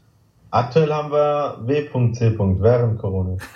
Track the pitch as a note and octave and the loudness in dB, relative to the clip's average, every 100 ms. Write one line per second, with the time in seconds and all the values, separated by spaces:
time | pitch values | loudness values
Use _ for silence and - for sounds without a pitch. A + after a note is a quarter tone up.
0 | _ _ _ _ _ A#2+ B2 D#3+ D3+ - | _ _ _ _ _ -2 0 2 2 0
1 | D3 D3 D3 D3 C#3 - A2+ D3 D3 B2+ | -2 0 2 0 -2 -6 -4 -2 -2 -2
2 | A#2+ - A2+ G2 G2 F2+ G#2+ B2 A#2+ G#2+ | 0 2 0 2 0 2 4 4 2 -2
3 | G2+ F#2+ F#2 F#2 - | -4 -4 -4 -6 0